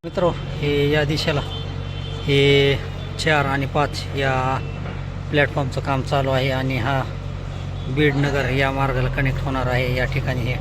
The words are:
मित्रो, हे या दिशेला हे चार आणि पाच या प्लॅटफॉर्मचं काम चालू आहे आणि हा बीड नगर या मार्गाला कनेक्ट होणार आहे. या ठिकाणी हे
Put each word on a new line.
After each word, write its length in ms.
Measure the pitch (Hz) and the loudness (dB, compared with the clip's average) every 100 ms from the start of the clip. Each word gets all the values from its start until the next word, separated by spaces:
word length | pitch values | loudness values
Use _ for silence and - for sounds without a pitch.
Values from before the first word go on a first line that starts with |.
मित्रो, 260 | 170 180 175 | -4 0 2
हे 600 | - - - 147 147 143 | 0 -6 -2 0 2 4
या 120 | 151 | 2
दिशेला 380 | 147 151 - 143 - - - - - - - - | 2 0 0 0 -2 -6 -6 -6 -6 -8 -8 -6
हे 520 | - 139 143 139 139 135 - - - - | 2 4 6 6 6 2 -2 -8 -8 -4
चार 260 | 160 151 139 | 2 2 2
आणि 200 | 139 135 | 0 0
पाच 380 | 156 143 - - 139 | 0 0 -2 -6 -2
या 420 | 135 131 127 135 - - - - - - - | 0 2 0 -2 -4 -8 -8 -8 -8 -8 -2
प्लॅटफॉर्मचं 520 | 147 139 - 131 135 | 2 2 2 -2 -2
काम 200 | 147 135 | -2 -2
चालू 280 | 127 143 135 | 2 0 2
आहे 220 | 135 135 | 2 2
आणि 260 | 131 131 131 | 0 0 -2
हा 240 | 117 135 113 92 - - - - - - - | 0 0 -2 -6 -8 -8 -8 -8 -6 -6 -4
बीड 260 | 135 151 139 | 2 2 4
नगर 340 | 143 139 127 | 0 0 0
या 220 | 131 135 | 2 2
मार्गाला 380 | 135 135 127 127 | 2 0 2 0
कनेक्ट 300 | 131 135 131 | 0 0 0
होणार 280 | 135 131 127 | -2 0 0
आहे. 280 | 127 127 127 | 0 0 0
या 100 | 127 | 0
ठिकाणी 360 | 139 135 127 | -2 -2 -2
हे 120 | 120 123 | -2 -4